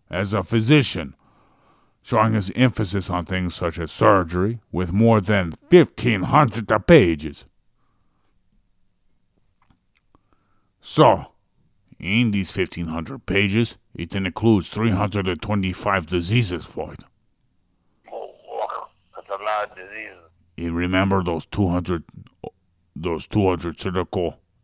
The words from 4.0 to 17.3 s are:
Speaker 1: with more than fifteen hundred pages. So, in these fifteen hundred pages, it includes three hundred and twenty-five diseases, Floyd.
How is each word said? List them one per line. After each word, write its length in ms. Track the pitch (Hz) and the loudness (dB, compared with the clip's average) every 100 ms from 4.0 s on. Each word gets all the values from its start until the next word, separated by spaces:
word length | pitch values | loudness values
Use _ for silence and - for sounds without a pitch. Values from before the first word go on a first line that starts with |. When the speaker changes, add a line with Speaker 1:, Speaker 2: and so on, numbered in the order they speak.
| 110 101 82 87 101 120 - | 4 4 2 0 -2 -4 -8
Speaker 1:
with 180 | 87 87 | -6 -2
more 300 | 95 113 110 | 2 4 4
than 320 | 95 101 87 - _ | 4 0 0 -8 _
fifteen 540 | 180 143 - 120 98 | 6 6 2 -2 -2
hundred 440 | - 139 135 120 101 107 - | 2 2 2 -2 -2 0 6
pages. 600 | 165 90 78 76 69 - _ _ _ _ _ _ _ _ _ _ _ _ _ _ _ _ _ _ _ _ _ _ _ _ _ _ _ _ _ _ _ _ _ | 6 6 0 -6 -12 -20 _ _ _ _ _ _ _ _ _ _ _ _ _ _ _ _ _ _ _ _ _ _ _ _ _ _ _ _ _ _ _ _ _
So, 520 | - - 131 92 - _ _ _ _ _ _ - | -6 4 6 4 -2 _ _ _ _ _ _ -14
in 320 | 87 107 120 | -2 0 2
these 200 | 101 90 | 0 -2
fifteen 360 | - 87 - 82 | -4 -6 -4 -6
hundred 380 | 80 78 135 - | -6 -8 -12 -4
pages, 520 | 98 101 107 117 - _ | -2 0 0 -2 -6 _
it 220 | - 87 98 | -12 -8 -4
includes 540 | 95 - 113 104 80 | -6 0 4 4 2
three 220 | 104 113 | -2 0
hundred 360 | 92 104 101 92 | 0 0 -2 -4
and 140 | 87 | -4
twenty-five 640 | 104 104 95 92 107 98 78 | -4 -2 -2 -2 0 0 0
diseases, 580 | 90 87 120 104 85 - | -4 0 0 0 -4 -10
Floyd. 340 | - 73 - - _ _ | -12 -12 -14 -20 _ _